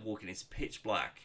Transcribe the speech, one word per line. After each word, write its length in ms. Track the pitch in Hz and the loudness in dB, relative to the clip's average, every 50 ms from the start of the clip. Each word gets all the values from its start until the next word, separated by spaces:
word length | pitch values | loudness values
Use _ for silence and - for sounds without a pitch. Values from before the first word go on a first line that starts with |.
| 107 | 0
walking, 240 | 110 104 - 101 90 | -2 -2 -2 -2 -4
it's 140 | 90 - - | -4 -4 -6
pitch 400 | - - - 147 - - - - | -6 -2 -2 -2 -2 -2 -4 2
black, 380 | - 104 85 64 - - - | 4 4 4 4 2 -2 -10